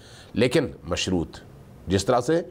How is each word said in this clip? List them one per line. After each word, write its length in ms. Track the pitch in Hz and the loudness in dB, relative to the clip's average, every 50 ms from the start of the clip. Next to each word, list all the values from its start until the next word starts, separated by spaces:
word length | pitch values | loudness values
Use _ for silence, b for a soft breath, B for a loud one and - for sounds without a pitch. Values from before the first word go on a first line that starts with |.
| B B B B B B - | B B B B B B 0
لیکن 340 | 95 117 127 - 165 139 - - - - | 2 2 4 4 2 0 0 -4 -12 -8
مشروط۔ 540 | 80 87 82 - - 90 87 80 - - - - - - - - - - - - | -6 -4 -4 -2 0 0 0 -2 -4 -8 -14 -20 -20 -20 -20 -20 -20 -20 -14 -4
جس 180 | - 92 95 - | -2 0 0 2
طرح 160 | - 123 - | 2 2 2
سے 200 | - - 160 170 - B | 2 2 0 0 0 B